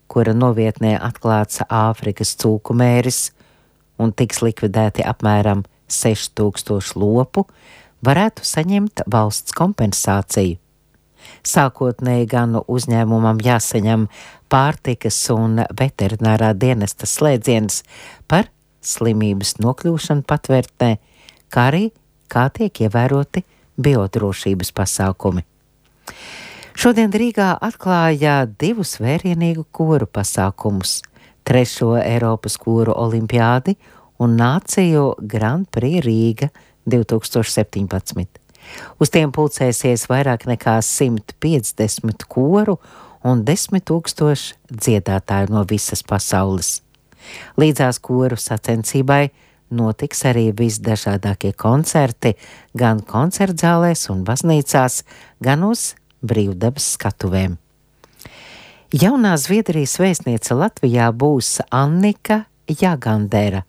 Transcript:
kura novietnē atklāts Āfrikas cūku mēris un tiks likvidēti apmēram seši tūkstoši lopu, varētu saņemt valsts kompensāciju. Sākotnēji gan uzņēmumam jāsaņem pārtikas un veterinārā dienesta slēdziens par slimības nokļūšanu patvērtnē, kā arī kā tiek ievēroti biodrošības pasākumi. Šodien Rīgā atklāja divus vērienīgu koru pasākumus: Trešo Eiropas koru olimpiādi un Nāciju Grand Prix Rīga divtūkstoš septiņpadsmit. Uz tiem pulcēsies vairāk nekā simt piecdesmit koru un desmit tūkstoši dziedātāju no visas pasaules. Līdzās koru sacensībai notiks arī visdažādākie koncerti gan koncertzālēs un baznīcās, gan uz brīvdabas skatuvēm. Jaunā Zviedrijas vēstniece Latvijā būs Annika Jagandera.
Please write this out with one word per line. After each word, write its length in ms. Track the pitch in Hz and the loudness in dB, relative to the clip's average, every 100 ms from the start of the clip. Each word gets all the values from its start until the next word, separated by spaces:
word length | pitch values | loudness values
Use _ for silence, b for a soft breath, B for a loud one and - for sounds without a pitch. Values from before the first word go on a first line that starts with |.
| _ | _
kura 280 | 123 113 113 | 0 2 2
novietnē 640 | 123 113 110 - 110 107 | 2 2 0 0 0 0
atklāts 640 | 113 - 113 110 107 - | -2 -4 0 0 0 -4
Āfrikas 720 | - 113 110 110 110 95 107 - | -4 0 0 0 -6 -4 -6 -2
cūku 380 | 113 107 - 120 | 0 0 0 2
mēris 560 | 123 120 123 - - b b b b b _ - | 4 4 2 -2 -6 b b b b b _ -4
un 120 | 113 | -2
tiks 300 | - 117 - | 0 -2 0
likvidēti 600 | 117 - 107 104 107 - - | -2 0 -2 0 0 0 -4
apmēram 560 | 117 107 104 104 101 95 _ - | -2 0 2 2 0 -4 _ -10
seši 480 | - 117 107 - - | -4 -2 -2 -4 -2
tūkstoši 640 | 104 - - 101 - - | -2 -2 -4 -4 -4 -2
lopu, 460 | 101 117 131 - 190 B B B B B | 0 2 0 -2 -4 B B B B B
varētu 400 | 135 151 220 - | 0 2 2 -2
saņemt 600 | - - 170 202 208 - - | -6 -4 0 0 0 -4 -2
valsts 480 | 117 107 - - - | 0 0 -2 -8 -2
kompensāciju. 1040 | 175 202 110 - - 98 - 110 92 85 _ _ _ _ _ B B B | -2 0 -2 -2 0 0 0 0 -2 -2 _ _ _ _ _ B B B
Sākotnēji 880 | - 175 135 - 127 120 123 123 117 | -2 2 2 0 -2 -2 0 0 0
gan 300 | 123 117 113 | 0 0 -2
uzņēmumam 800 | - 123 120 117 110 113 113 110 | -2 -4 0 0 2 2 2 2
jāsaņem 680 | 117 120 - 113 107 113 107 B B B - | 2 0 0 0 2 0 0 B B B 0
pārtikas 680 | 135 139 - - 117 110 - - | 2 2 0 -4 -4 -4 -4 -2
un 340 | 113 113 113 - | 0 2 0 -2
veterinārā 800 | 104 135 - 98 107 110 110 110 | -2 -4 0 -2 0 2 2 2
dienesta 560 | 95 127 120 101 - - | 2 2 2 -2 -4 -6
slēdziens 720 | - 151 127 117 113 104 - - B B B B | 0 2 2 2 0 0 -4 -10 B B B B
par 260 | 165 226 _ _ _ | 0 0 _ _ _
slimības 720 | - - 117 107 107 98 95 - | -10 -2 0 2 0 0 -4 -2
nokļūšanu 680 | 113 131 170 160 - 147 - | -2 0 -2 -2 0 -2 0
patvērtnē, 640 | 147 - 131 123 - 120 110 b b b b b | -4 2 0 0 0 0 0 b b b b b
kā 240 | 131 123 | 2 2
arī 160 | 160 220 _ _ _ _ | 2 -2 _ _ _ _
kā 200 | 120 131 | 0 0
tiek 320 | - 214 - | 0 -4 0
ievēroti 600 | 110 117 127 139 143 185 - b b - | 0 2 2 0 0 -4 -8 b b -2
biodrošības 960 | 139 127 98 117 104 95 101 95 87 - | 2 2 0 -2 -2 -2 -2 -2 -4 -4
pasākumi. 680 | 90 - 95 90 98 90 - _ _ _ _ _ B B B B B B B | -4 0 -2 0 -2 -2 -6 _ _ _ _ _ B B B B B B B
Šodien 400 | - 240 226 214 | 0 2 4 2
Rīgā 400 | 208 240 220 190 | 2 0 2 0
atklāja 880 | 170 220 - 190 180 165 151 151 143 123 | 0 -4 -6 0 2 2 2 2 2 0
divus 520 | 101 165 233 165 - | -2 -4 -2 -4 -4
vērienīgu 680 | 113 156 185 165 170 160 156 | -2 0 0 0 0 -2 -6
koru 380 | - 160 151 110 | -2 2 2 0
pasākumus: 920 | 104 98 - 98 - 107 98 - - B B B B - | -4 -4 0 -2 -2 -4 -2 -4 -6 B B B B 0
Trešo 480 | 127 120 - 117 117 | 2 2 0 0 2
Eiropas 640 | 95 117 113 110 110 - | 2 0 0 -2 -4 -8
koru 380 | - 113 113 - | -2 0 2 0
olimpiādi 800 | 117 113 110 117 117 127 156 202 b b b - | 0 -2 0 2 2 2 0 -4 b b b -2
un 160 | 120 117 | 2 4
Nāciju 800 | 120 156 - - 175 151 139 - | 2 0 -2 0 2 4 2 -2
Grand 520 | 104 107 110 160 190 | -6 -2 0 -2 -2
Prix 320 | 117 123 180 | -2 0 0
Rīga 460 | 123 110 113 113 143 b b b - | 0 2 2 0 -4 b b b -2
divtūkstoš 640 | 120 110 110 - 120 110 | 0 2 -2 -2 -2 -2
septiņpadsmit. 840 | - 104 101 98 95 - 82 90 - _ B B B B B | -2 -2 -2 -4 -4 -6 -8 -8 -10 _ B B B B B
Uz 160 | 156 | 2
tiem 200 | 170 151 | 2 2
pulcēsies 760 | 131 151 - 127 117 131 120 - | 2 -2 2 0 0 0 0 0
vairāk 380 | 127 139 117 127 | 0 2 0 -2
nekā 300 | 117 - 113 | -2 2 0
simt 540 | 117 - 135 113 - - | 0 0 0 0 -6 -6
piecdesmit 880 | 156 151 - - 107 - 113 110 - | 0 0 -2 -4 -4 -2 -4 -6 -6
koru 540 | - 139 196 208 180 B B B B | -2 2 2 2 -2 B B B B
un 220 | 123 123 110 | 0 0 2
desmit 400 | 185 - 190 - | -2 0 -2 0
tūkstoši 720 | 165 - - 151 143 - - - | -2 -2 -2 0 0 -4 -16 -14
dziedātāju 840 | 117 - 104 95 98 - 98 98 | -6 0 2 2 -2 -2 -2 0
no 100 | 107 | 0
visas 400 | 92 104 - 104 | 0 -2 -4 -8
pasaules. 760 | - 101 - 95 98 95 87 - _ _ _ B B B B | -4 -4 0 0 0 -2 -4 -8 _ _ _ B B B B
Līdzās 460 | - 156 139 131 123 | 2 2 4 0 0
koru 380 | - 127 127 117 | -2 0 0 -2
sacensībai 880 | - 110 - 117 110 135 131 143 143 b b b b | -4 -6 -2 -2 0 -2 2 2 2 b b b b
notiks 520 | 117 110 110 143 - 135 | -2 -2 -2 -6 -2 0
arī 240 | 120 113 | 2 0
visdažādākie 1040 | 104 117 107 104 107 - 101 101 98 98 | 0 -2 -2 -2 -2 -2 -2 -2 -2 -4
koncerti 800 | - 110 135 165 160 131 - 123 101 B B B | -2 0 2 2 2 0 0 -2 -2 B B B
gan 320 | 113 120 110 | -2 0 0
koncertzālēs 1080 | 104 110 165 - 196 165 170 170 175 165 - | -2 -2 0 0 -2 0 2 4 2 0 -2
un 140 | 95 | -4
baznīcās, 800 | 180 127 170 151 139 143 127 - - B B B | -2 -2 2 2 2 2 2 -2 -10 B B B
gan 320 | 131 147 202 | 0 2 2
uz 260 | 233 - - _ - | -2 -6 -10 _ -10
brīvdabas 720 | 113 107 101 90 113 139 - - | -2 0 0 0 -2 -2 -6 -4
skatuvēm. 600 | 107 - 92 95 92 85 _ _ _ _ B B B B B B B B B | -6 -4 -2 0 -2 -4 _ _ _ _ B B B B B B B B B
Jaunā 440 | 143 190 269 214 160 | 2 4 4 2 2
Zviedrijas 600 | 139 208 214 160 135 - | 2 0 0 0 -2 0
vēstniece 560 | 185 170 131 117 - | 0 0 -2 -4 0
Latvijā 560 | 123 202 - 131 120 117 | 0 0 0 0 2 2
būs 480 | 117 147 139 - - - | 2 2 2 0 -4 -2
Annika 720 | 123 139 175 208 202 - 214 214 _ - | 0 2 2 2 0 -2 -2 -2 _ -8
Jagandera. 1000 | 156 185 147 113 107 104 104 104 95 | 0 0 0 0 0 0 0 0 -2